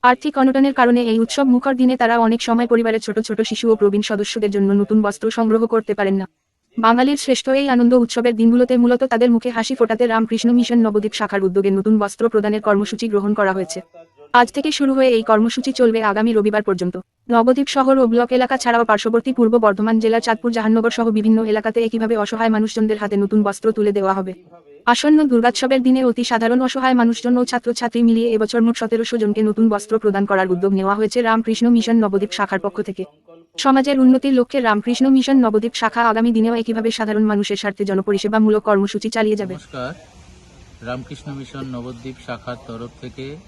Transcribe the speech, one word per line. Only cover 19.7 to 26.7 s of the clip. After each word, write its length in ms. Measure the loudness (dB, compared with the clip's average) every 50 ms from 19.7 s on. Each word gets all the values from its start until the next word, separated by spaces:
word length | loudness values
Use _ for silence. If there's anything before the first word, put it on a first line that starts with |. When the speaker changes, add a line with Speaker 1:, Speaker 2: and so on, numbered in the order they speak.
| 0 0 0 0 0 0
Speaker 1:
জেলার 220 | 0 0 0 0
চাঁদপুর, 300 | 0 -2 -4 -2 -2 -4
জাহাননগর 380 | -4 -2 0 2 2 2 2 0
সহ 200 | -2 0 -2 0
বিভিন্ন 340 | 0 0 2 2 2 2 2
এলাকাতে 420 | 0 -2 -2 -2 -2 -2 -2 -2
একইভাবে 320 | -2 -2 -4 -2 -2 -2 -2
অসহায় 320 | -2 -4 -4 -2 0 0
মানুষজনদের 480 | 0 0 -2 -2 -2 -2 -2 -2 -2 -4
হাতে 200 | -4 -4 -2 -2
নতুন 260 | -2 0 0 0 0
বস্ত্র 280 | 0 -4 -2 -2 -2
তুলে 200 | -2 0 -2 0
দেওয়া 220 | 0 0 -2 -2 -2
হবে। 200 | -2 -4 -8 -10 -16 _ -20 -20 -20 _ -20 -20 -6 _
আসন্ন 420 | 0 0 2 2 4 4 4 4 4
দুর্গোৎসবের 560 | 2 2 2 2 0 0 -2 0 0 0 2
দিনে 200 | 2 2 2 2
অতি 200 | 0 0 -2 -2
সাধারণ 380 | -2 -2 0 0 0 0 0
অসহায় 320 | 0 -2